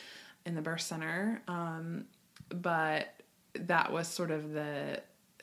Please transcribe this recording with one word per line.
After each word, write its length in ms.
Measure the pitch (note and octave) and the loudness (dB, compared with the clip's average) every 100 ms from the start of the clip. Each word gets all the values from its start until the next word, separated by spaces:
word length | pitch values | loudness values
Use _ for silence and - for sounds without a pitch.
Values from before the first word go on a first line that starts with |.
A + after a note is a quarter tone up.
| - - - - - | -14 -16 -18 -10 -4
in 100 | E3+ | -2
the 60 | |
birth 200 | D#3 E3 | 0 -2
center. 600 | - E3 D#3+ E3 G#3 A3+ - | -2 -2 -2 0 0 0 -2
Um, 580 | F3 E3+ E3 E3 E3 - - _ - - | -2 -2 -2 -4 -6 -8 -14 _ -20 -8
but 640 | F3 F3+ E3 D#3+ D#3 - - - _ _ | -2 2 4 4 2 0 -6 -20 _ _
that 400 | - F3 E3+ - | -4 4 6 6
was 140 | D#3+ E3+ | 2 0
sort 240 | - F3 | -2 0
of 200 | D#3 D3+ | 0 -2
the, 500 | D3+ D3 C#3+ C#3+ - - _ _ - | -2 -2 -2 -2 -4 -8 _ _ -20